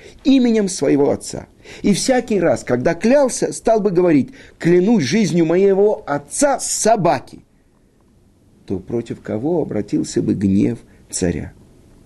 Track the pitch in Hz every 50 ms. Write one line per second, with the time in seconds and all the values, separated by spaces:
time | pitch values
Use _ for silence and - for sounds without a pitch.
0 | - - - - - - 262 269 247 240 220 220 208 190 180 - 185 160 151 139
1 | 143 139 113 101 - - - - - - _ _ - - - - - 202 202 -
2 | - - 254 247 247 - 214 196 170 165 156 - - - 127 123 123 175 170 170
3 | - 220 262 294 285 247 - - - - - - - - 226 220 190 208 180 170
4 | 180 180 160 143 123 - - - - - - - - 165 175 180 180 202 247 214
5 | 143 117 143 226 220 165 147 175 165 156 170 180 196 196 196 185 202 208 214 -
6 | - - 143 143 143 - - - 277 294 269 - - - - - - 208 226 226
7 | 160 175 151 127 - - - - - _ _ _ _ _ _ _ _ _ _ _
8 | _ _ _ _ _ _ _ _ _ _ _ _ _ - 104 92 90 - 113 117
9 | 120 - 127 - - - 104 104 117 151 180 165 - - - 107 101 - - 151
10 | 156 - - - - - 104 85 98 98 95 98 113 120 117 120 - - _ _
11 | _ - - - 92 87 85 73 - - - - - - _ _ _ _ _ -
12 | _